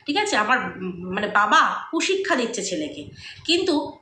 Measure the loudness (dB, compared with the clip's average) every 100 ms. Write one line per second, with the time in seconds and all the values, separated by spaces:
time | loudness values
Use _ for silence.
0 | -4 -2 2 2 2 2 0 -6 -6 -6
1 | -6 -4 0 2 6 6 4 0 -4 -2
2 | 0 0 0 0 0 -4 -4 -4 -6 -8
3 | -14 -16 -18 -8 0 2 2 0 -2 -8